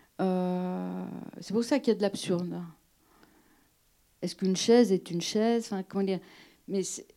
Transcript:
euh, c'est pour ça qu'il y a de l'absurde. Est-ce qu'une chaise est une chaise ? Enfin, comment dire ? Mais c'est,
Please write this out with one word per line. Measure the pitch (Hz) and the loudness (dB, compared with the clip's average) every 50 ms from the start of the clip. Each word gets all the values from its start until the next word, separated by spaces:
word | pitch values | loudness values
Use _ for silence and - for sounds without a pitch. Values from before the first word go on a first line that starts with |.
| _ _ _ - | _ _ _ -2
euh, | 190 190 185 185 180 180 180 180 180 180 185 185 180 180 185 185 185 - - - - - - - | 0 0 2 2 0 0 0 -2 -2 -4 -4 -4 -4 -6 -6 -6 -8 -8 -10 -10 -12 -14 -14 -14
c'est | - - 196 | -8 -2 0
pour | 226 233 | 0 2
ça | 240 302 269 | 2 2 2
qu'il | 269 240 214 | 4 2 2
y | |
a | 180 | 2
de | |
l'absurde. | 208 196 196 - - - 185 175 180 175 170 175 175 170 - _ _ _ _ _ _ _ _ _ - - _ _ _ _ _ _ _ _ _ _ _ _ _ _ _ _ _ _ | 2 -2 -2 -2 -2 -2 0 0 -2 -4 -6 -8 -10 -12 -14 _ _ _ _ _ _ _ _ _ -20 -20 _ _ _ _ _ _ _ _ _ _ _ _ _ _ _ _ _ _
Est-ce | - 175 - | -8 -6 -4
qu'une | - 190 190 185 | -2 0 0 0
chaise | 185 - - 233 240 240 196 | 2 4 6 8 8 8 6
est | 190 180 - - | 4 0 0 -2
une | 175 175 | -4 -4
chaise ? | 160 - - 214 220 226 233 233 226 | -4 -2 0 0 2 2 2 0 -2
Enfin, | - 208 190 190 | -4 -6 -6 -6
comment | - - 202 196 | -4 -2 -2 0
dire ? | 190 190 175 - - - - - - _ _ _ - | 0 0 -2 -6 -10 -20 -20 -20 -20 _ _ _ -6
Mais | 190 196 | -4 -2
c'est, | 180 - - - - - - | -2 -4 -6 -10 -14 -18 -20